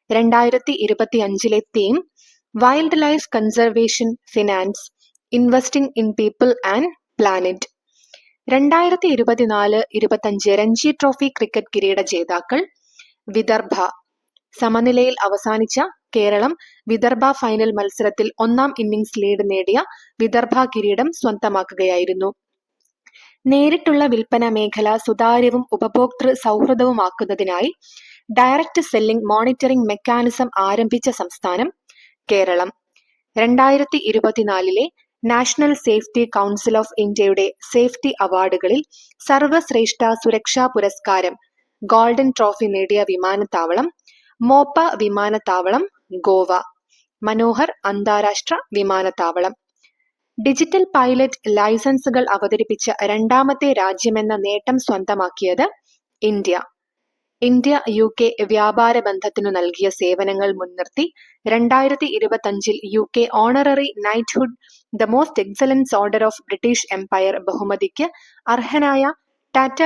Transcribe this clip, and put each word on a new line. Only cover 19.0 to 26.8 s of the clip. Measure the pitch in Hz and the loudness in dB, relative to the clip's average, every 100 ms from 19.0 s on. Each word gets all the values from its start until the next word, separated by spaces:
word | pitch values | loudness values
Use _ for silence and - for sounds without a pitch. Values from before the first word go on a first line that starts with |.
| 214 220 | -4 -2
ലീഡ് | 202 202 202 | -2 0 0
നേടിയ | 190 185 233 370 - _ - | -2 0 0 -2 -10 _ -4
വിദർഭ | 220 233 240 262 254 | 0 0 2 2 0
കിരീടം | 220 208 202 285 | 0 -2 0 -2
സ്വന്തമാക്കുകയായിരുന്നു. | 339 240 208 214 196 185 190 185 180 180 185 190 - _ _ _ _ _ _ _ _ - _ 262 | -2 -4 -2 -2 -2 -4 -2 0 0 0 -2 -4 -6 _ _ _ _ _ _ _ _ -20 _ 2
നേരിട്ടുള്ള | 277 294 320 320 294 294 | 4 4 2 2 2 2
വിൽപ്പന | 233 220 240 233 | 0 0 0 0
മേഖല | 220 208 214 208 220 | 0 -2 -2 0 0
സുതാര്യവും | - 208 226 240 247 247 247 | -2 0 2 4 4 2 -2
ഉപഭോക്തൃ | 214 226 240 254 247 254 | -4 0 0 0 0 0
സൗഹൃദവുമാക്കുന്നതിനായി | 262 226 214 269 247 | 0 0 0 2 2